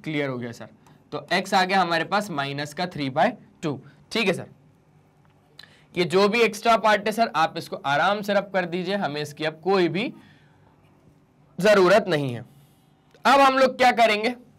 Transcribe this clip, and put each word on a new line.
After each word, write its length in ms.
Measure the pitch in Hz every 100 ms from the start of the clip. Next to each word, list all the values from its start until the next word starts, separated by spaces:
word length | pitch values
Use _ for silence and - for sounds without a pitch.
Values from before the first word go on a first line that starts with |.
क्लियर 260 | - 151 139
हो 80 | 127
गया 140 | 120
सर। 160 | 113 110 _ _ _ _
तो 140 | 147 -
एक्स 200 | 180 190
आ 100 | 202
गया 180 | 185 196
हमारे 220 | 175 165 160
पास 240 | 196 208
माइनस 420 | 147 139 139 147
का 120 | - 180
थ्री 220 | 147 139
by 180 | 131 196 247 - _
टू। 180 | 165 127 - _ _
ठीक 160 | 214 196
है 60 |
सर, 140 | 139 107 - _ _ _ _ _ _ _ _ _ - - _ _ 170
ये 80 | 175
जो 220 | 180 202
भी 120 | 233
एक्स्ट्रा 340 | 220 214 233 226
पार्ट 260 | 214 208 208
है 60 |
सर 180 | 214 226 156
आप 200 | 160 165
इसको 180 | 143 -
आराम 440 | 139 147 175 208
से 120 | 208
रब 160 | 202 196
कर 120 | 190 175
दीजिए, 280 | 175 175 202
हमें 260 | 160 147
इसकी 240 | 143 147 156
अब 140 | 156
कोई 240 | 180 196 170
भी 240 | 165 262 - - _ _ _ _ _ _ _ _ _ _ _ _ -
जरूरत 460 | 190 202 180 208 208
नहीं 260 | 156 139
है। 120 | 120 104 _ _ _ _ _ _ _ 226
अब 140 | 277
हम 160 | 269 262
लोग 200 | 262 -
क्या 140 | 247
करेंगे? 420 | 226 226 208 214 247 -